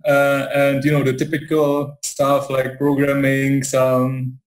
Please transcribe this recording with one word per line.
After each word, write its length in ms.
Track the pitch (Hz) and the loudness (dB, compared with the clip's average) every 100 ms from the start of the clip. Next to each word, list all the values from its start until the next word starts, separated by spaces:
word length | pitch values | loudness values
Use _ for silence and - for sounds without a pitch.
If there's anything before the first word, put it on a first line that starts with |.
| 151 | 0
uh, 420 | 139 143 139 139 | 2 2 0 -2
and, 300 | 143 139 135 | 0 2 2
you 80 | 143 | 0
know, 120 | 147 | 0
the 100 | 131 | 0
typical 840 | - 151 156 - 156 147 143 143 - | -2 -4 -4 -2 0 2 0 -4 -8
stuff 460 | - - 139 139 135 | -12 -2 0 2 0
like 280 | 135 127 131 | -2 -4 -2
programming, 840 | 143 139 143 139 135 135 135 139 | 0 2 0 0 0 0 0 0
some 720 | 131 131 131 127 127 131 127 - | 0 0 2 2 0 -2 -8 -10